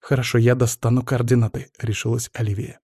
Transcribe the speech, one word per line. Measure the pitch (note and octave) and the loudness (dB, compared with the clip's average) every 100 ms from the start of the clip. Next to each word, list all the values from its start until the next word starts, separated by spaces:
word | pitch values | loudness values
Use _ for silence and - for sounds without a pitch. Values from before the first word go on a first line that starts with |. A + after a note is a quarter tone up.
"Хорошо, | - C#3 A#2+ B2 | 0 -2 2 2
я | A#2 | 4
достану | B2+ A#2+ - A#2 B2 | 4 2 0 0 0
координаты", — | B2 C3 A#2 B2 A2+ - - _ | 0 -2 2 2 2 -2 -14 _
решилась | A2 G#2 A#2 A#2 - | -6 -4 -2 -4 -6
Оливия. | - A2 G2+ - - _ | -6 -4 -4 -8 -12 _